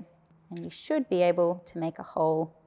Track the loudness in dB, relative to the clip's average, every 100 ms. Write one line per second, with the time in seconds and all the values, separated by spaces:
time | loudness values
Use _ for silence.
0 | -14 _ _ _ _ -12 -12 -14 -2 -2
1 | 0 4 4 4 2 0 -8 -6 -6 -6
2 | -6 0 2 2 -2 -8